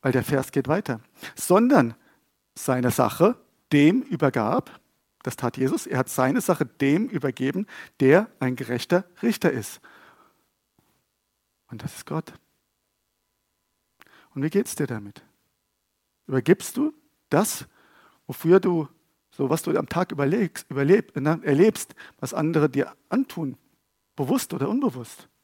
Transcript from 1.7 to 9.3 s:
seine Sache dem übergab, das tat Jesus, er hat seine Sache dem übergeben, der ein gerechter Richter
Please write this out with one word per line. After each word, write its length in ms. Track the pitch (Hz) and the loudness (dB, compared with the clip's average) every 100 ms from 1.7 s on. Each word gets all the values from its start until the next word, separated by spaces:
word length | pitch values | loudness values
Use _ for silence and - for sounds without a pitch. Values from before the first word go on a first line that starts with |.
| 269 120 113 _ _ _ _ _ - | 4 2 -2 _ _ _ _ _ -10
seine 360 | - 127 123 | -4 0 0
Sache 480 | 117 120 - 180 247 _ _ _ | 2 0 4 2 2 _ _ _
dem 300 | 147 147 226 | 4 6 4
übergab, 800 | 254 175 139 127 110 202 - - _ _ _ _ | -2 -2 0 0 0 -2 -4 -20 _ _ _ _
das 140 | - - | -10 -6
tat 220 | 120 127 | -6 -2
Jesus, 280 | 131 320 - | -2 -2 -4
er 140 | 131 | -4
hat 100 | 131 | -4
seine 320 | - 131 233 | 0 0 0
Sache 240 | - 175 139 | 0 -2 -2
dem 420 | _ 139 156 214 | _ 0 0 0
übergeben, 600 | 180 139 - 131 180 214 - - _ | -4 -6 -4 -4 -4 -8 -12 -20 _
der 320 | 131 165 220 _ | 6 6 4 _
ein 160 | 127 127 | -4 -4
gerechter 480 | 120 120 - 175 196 _ | -6 -6 0 0 0 _
Richter 300 | 233 | -2